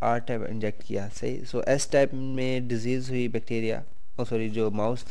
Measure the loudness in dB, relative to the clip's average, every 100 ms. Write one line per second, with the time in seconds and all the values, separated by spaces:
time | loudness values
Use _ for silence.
0 | 2 2 0 0 0 0 0 0 -2 -2
1 | -2 -2 -2 -2 -2 0 2 2 2 4
2 | 4 2 -2 -2 0 0 0 0 0 0
3 | 0 0 0 0 0 0 0 0 -2 -4
4 | -2 -2 0 0 0 0 2 2 0 0
5 | 0